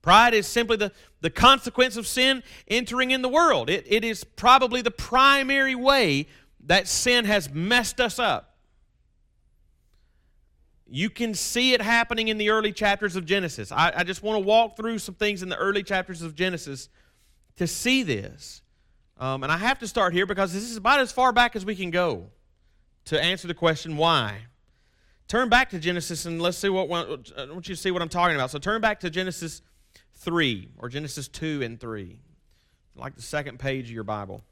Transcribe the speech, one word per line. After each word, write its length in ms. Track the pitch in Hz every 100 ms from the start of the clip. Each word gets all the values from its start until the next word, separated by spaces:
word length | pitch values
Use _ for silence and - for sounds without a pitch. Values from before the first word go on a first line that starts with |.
Pride 320 | - 196 240
is 120 | 226 196
simply 300 | 233 233 220
the, 160 | 202 - - _
the 100 | 165
consequence 640 | - 240 269 240 - 254 214
of 100 | 214
sin 360 | 254 254 269 - - -
entering 440 | 226 240 240 254
in 100 | 262
the 60 | 254
world. 420 | 285 339 185 117
It, 140 | 180 -
it 180 | 214
is 200 | 226 214
probably 580 | - - 233 262 254 247
the 80 | 233
primary 880 | - - 254 269 277 262 277 269 254
way 500 | 262 277 196 139 151 - _ _ 143
that 220 | 185 190
sin 360 | - 247 247
has 240 | 208 208 143
messed 500 | 143 185 240 208 -
us 180 | 240 -
up. 380 | 226 127 - _ _ _ _ _ _ _ _ _ _ _ _ _ _ _ _ _ _ _ _ _ _ _ _
You 220 | 127 202
can 240 | - 233
see 400 | 196 - 240 254
it 80 | 247
happening 480 | 214 233 233 226 220
in 80 | 214
the 140 | 208
early 220 | 220 214
chapters 440 | - 208 202 208 180
of 80 |
Genesis. 480 | 160 196 175 - 101
I, 200 | 170 165 -
I 80 |
just 180 | 175 190
want 200 | 208 214
to 40 | 196
walk 300 | 220 226 -
through 220 | 220 226
some 160 | -
things 280 | 185 208 202
in 60 | 185
the 80 | -
early 260 | 196 208
chapters 380 | 196 190 185 170
of 140 | 165
Genesis 560 | 151 185 170 - 135 - _ _ _ _ _ _ -
to 100 | 170
see 360 | - 240 262
this. 580 | 202 107 - 139 - - _ _ _ _ _ _
Um, 240 | 131 135
and 80 | 135
I 60 | 165
have 220 | 220 269
to 80 | 226
start 260 | - 185
here 140 | 175 190
because 260 | 196 196
this 120 | 185
is 120 | 233 226
about 240 | 202 285
as 120 | 254
far 200 | - 254
back 240 | 247 240 226
as 80 |
we 120 | 190 196
can 140 | 180
go 360 | 170 175 101 92 _ _ _ _ _ _ _ -
to 120 | 156
answer 300 | 165 185 175
the 60 |
question, 420 | 165 170 151 165 151
why? 500 | 165 156 107 101 117 _ _ _ _ _ _ _ _
Turn 200 | 226 254
back 220 | 240 254
to 80 | 180
Genesis 480 | 160 175 - 165 170
and 160 | 165
let's 160 | 170 175
see 100 | 202
what, 200 | 190 165
what, 440 | 170 104 147 - -
I 80 | 135
want 220 | 170 170
you 60 |
to 60 | 175
see 100 | 190
what 120 | 180
I'm 60 | 165
talking 280 | 175 175 151
about. 140 | 127
So 80 | 147
turn 220 | 180 220
back 180 | 220 208
to 80 | 175
Genesis 540 | 165 185 - 165 - _ _ _ _ _
three 540 | _ - 170 143 104 - -
or 140 | 120
Genesis 360 | 135 151 147 135
two 360 | - 160 147
and 180 | 120 113
three, 400 | 117 110 90 110 _ _ _ _ _ _ _
like 220 | - 127 -
the 60 |
second 360 | 117 151 143 123
page 280 | 135 131 117
of 60 |
your 120 | 113
Bible. 400 | 104 107 98 98 -